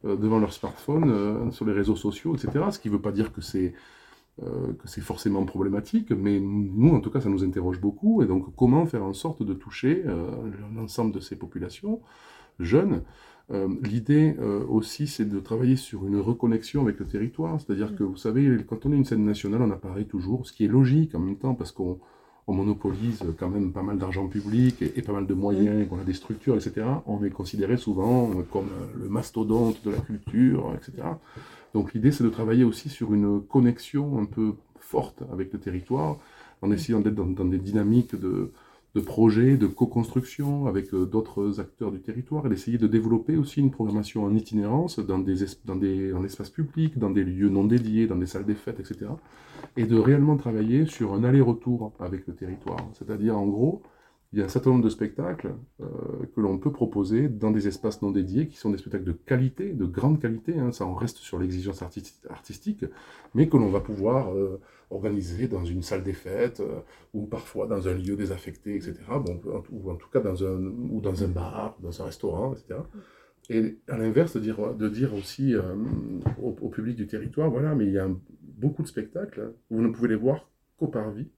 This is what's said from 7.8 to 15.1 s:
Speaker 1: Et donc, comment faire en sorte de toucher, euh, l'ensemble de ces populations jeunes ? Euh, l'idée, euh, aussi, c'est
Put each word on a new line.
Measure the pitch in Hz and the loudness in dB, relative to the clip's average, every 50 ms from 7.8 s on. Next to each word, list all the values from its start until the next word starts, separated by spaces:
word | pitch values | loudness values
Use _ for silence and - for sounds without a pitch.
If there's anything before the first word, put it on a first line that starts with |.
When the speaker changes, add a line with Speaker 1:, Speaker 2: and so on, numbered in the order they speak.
| 98 101 104 - - 214 226 214 | -2 -2 -2 2 2 4 6 6
Speaker 1:
Et | 135 98 | 6 4
donc, | 92 95 92 - - | 4 0 0 -4 0
comment | - 131 120 127 156 170 | 4 4 6 6 6 4
faire | 165 - 117 98 | 2 0 -4 -4
en | 95 98 | -4 -6
sorte | - - 165 156 - 107 | -6 -6 -6 -4 -4 -4
de | 101 95 | -4 -4
toucher, | 92 - 107 - - - 131 160 185 180 | -6 -8 -14 -12 -2 0 0 2 2 0
euh, | 143 92 85 82 - 104 113 117 110 101 101 104 104 113 | -2 -4 -4 -4 -6 -6 -8 -8 -10 -10 -10 -12 -10 -8
l'ensemble | 113 113 107 - - 117 110 | -8 -8 -8 -4 -2 -2 0
de | 98 95 | -2 -4
ces | 92 - 98 | -8 -8 -10
populations | - - - - 87 85 - - - - 208 220 226 - _ - - - - - - - _ _ - | -10 -12 -12 -8 -8 -8 -8 -10 -8 -4 -4 -4 -4 -6 _ -20 -20 -20 -20 -20 -20 -20 _ _ -6
jeunes ? | 87 85 107 151 185 202 143 87 87 - - - - - - _ _ _ | 0 4 4 4 6 4 0 0 -4 -8 -16 -20 -20 -20 -20 _ _ _
Euh, | 117 101 98 95 95 - | -4 -2 -2 -2 -2 -2
l'idée, | 123 107 104 120 110 - 143 151 156 156 151 - | -2 -2 -2 -2 2 4 6 6 6 6 4 2
euh, | 123 110 101 101 127 123 | -2 0 0 -2 0 2
aussi, | 123 113 110 - - - 147 | 2 0 0 0 -4 -6 -6
c'est | 139 | -6